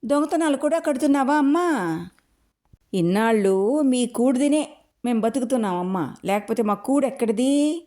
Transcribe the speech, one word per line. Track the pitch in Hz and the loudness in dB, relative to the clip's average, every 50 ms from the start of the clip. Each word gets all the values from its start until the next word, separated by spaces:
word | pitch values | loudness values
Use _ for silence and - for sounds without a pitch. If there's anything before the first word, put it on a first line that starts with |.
| - | -2
దొంగతనాలు | 233 269 285 294 311 330 330 330 311 285 | 0 0 0 0 0 0 0 0 0 0
కూడా | 269 - 302 294 330 | 0 0 0 0 0
కడుతున్నావా | 320 330 294 254 - 302 277 285 269 247 285 | 0 -2 -4 0 2 2 2 2 2 2 2
అమ్మా? | 302 294 269 285 339 349 349 320 262 185 175 160 160 170 180 _ _ _ _ _ _ _ _ _ _ _ _ _ - _ _ - | 2 2 2 2 2 2 2 0 0 -2 -2 -4 -4 -6 -10 _ _ _ _ _ _ _ _ _ _ _ _ _ -20 _ _ -4
ఇన్నాళ్ళు | 196 170 170 180 202 220 226 226 220 202 196 190 190 190 208 254 302 | 0 0 2 2 2 2 2 2 2 2 2 2 2 2 2 2 2
మీ | 311 269 254 247 247 | 2 2 2 0 0
కూడు | 233 240 - 233 254 269 | -2 -2 0 0 2 2
తినే | 247 269 294 285 302 302 - - - _ _ _ _ _ | 2 2 2 2 0 0 -2 -8 -20 _ _ _ _ _
మేం | 240 247 226 | -4 -2 0
బతుకుతున్నామమ్మా, | 208 226 226 277 240 233 269 254 226 208 180 175 180 180 185 190 165 127 - - _ | 0 -2 -2 -2 -4 -2 -2 -2 -2 -2 -2 -2 -4 -4 -2 -4 -4 -6 -8 -10 _
లేకపోతే | - 190 208 208 202 226 214 233 | -4 -4 -4 -2 -4 -4 -2 0
మా | 214 208 | -2 -2
కూడు | 202 208 - 262 285 277 | -4 -2 -2 0 0 0
ఎక్కడిది? | 269 247 - 240 220 220 202 247 262 277 285 285 302 311 330 339 | 0 -2 -2 -2 -2 -2 0 0 0 2 2 2 0 -2 -4 -8